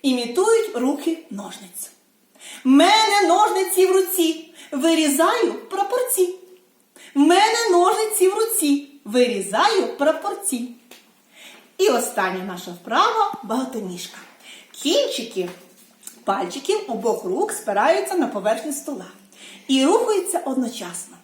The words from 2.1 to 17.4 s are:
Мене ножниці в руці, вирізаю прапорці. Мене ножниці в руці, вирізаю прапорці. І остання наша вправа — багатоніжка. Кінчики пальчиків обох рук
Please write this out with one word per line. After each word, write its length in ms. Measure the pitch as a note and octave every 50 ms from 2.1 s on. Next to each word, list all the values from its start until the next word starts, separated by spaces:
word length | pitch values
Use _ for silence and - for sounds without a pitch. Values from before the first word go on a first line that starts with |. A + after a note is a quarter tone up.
| _ _ _ _ _ _ - - - - -
Мене 640 | B3+ C4 C#4+ E4 F#4 G#4 A4 A4 G#4+ G4+ G4+ G4
ножниці 580 | E4 E4+ G4 G#4+ - - F#4+ F#4+ F4+ - F#4 F#4+
в 60 | F4+
руці, 600 | F#4 F#4+ F#4+ F4 - - E4 D#4+ D#4+ - - - - - - -
вирізаю 800 | - C4+ C4+ E4 E4 D#4+ D#4+ C#4+ C#4 C4+ D#4+ F#4+ A4+ A#4+ A4 - -
прапорці. 840 | - - - F#4+ F#4+ G4+ G4 A#4+ C5 B4 - - F#4+ F#4 F4 - - - - - _ _ _ _ _ _ _ _ - - - -
Мене 540 | C#4 C#4+ D#4+ F4 F#4 G#4 A4+ A4+ A#4 A#4 A4
ножниці 560 | F4+ F4 F4 F#4+ A4 G#4+ A4 G#4+ - - F#4
в 60 | F#4+ G4+
руці, 560 | A4 A4 A4+ - - D#4+ D4 C#4+ C#4+ - - - - _
вирізаю 920 | G#3 G#3 B3+ B3 A#3 G3+ G3 F#3 - - A3+ D4 G#4+ A4+ F#4+ B3 A3 -
прапорці. 680 | - C#4 D4+ D#4 D#4+ - G4+ G4 - - - C4+ A#3 A#3+ B3 - - _ _ - - _ _ _ _ _ _ _ - - - - - _ _ _
І 120 | - F#4 G#4+
остання 540 | B3+ A3+ - - - - F#3+ F#3 F#3 F#3 F#3
наша 280 | G3+ F#3 - - F3+
вправа — 600 | F3 - - - A3+ D4+ G4+ A#4+ A4+ A4 G4+ G4 - - -
багатоніжка. 760 | G3 A3 B3+ C4 B3 - A3+ G3 F#3 F3 F3 - - - - - - - _ - - - - - _
Кінчики 760 | - - - C#4 F4+ C#5+ C#5 - - - A3+ - - F#3+ F3 F3+ - - - - _ _ - _ _ _ _ - - - -
пальчиків 560 | - G3 G3+ F3+ F3+ - C4+ - - G#4 G#4+ -
обох 360 | - A#3 G3 G3 A#3 - - -
рук 280 | F#3 F#3+ C4+